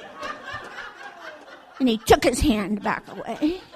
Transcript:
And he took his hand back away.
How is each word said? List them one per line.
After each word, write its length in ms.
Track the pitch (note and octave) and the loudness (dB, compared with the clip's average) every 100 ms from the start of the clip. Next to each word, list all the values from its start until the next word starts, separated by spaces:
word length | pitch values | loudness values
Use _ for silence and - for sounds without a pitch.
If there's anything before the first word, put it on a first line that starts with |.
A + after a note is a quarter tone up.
| - - - - - - - - - - - - - - - - - - | -20 -14 -12 -12 -12 -14 -14 -14 -14 -16 -18 -16 -16 -18 -18 -20 -18 0
And 100 | B3+ | 2
he 80 | A3 | 2
took 260 | - F4 | 6 6
his 160 | - - | 6 4
hand 420 | D4+ A3+ F#3+ G#3 | 4 4 2 -2
back 200 | G#3 F#3+ - | -2 -4 -4
away. 520 | G3 - A3+ D4+ F#4 - | -12 -10 -2 -2 -2 -6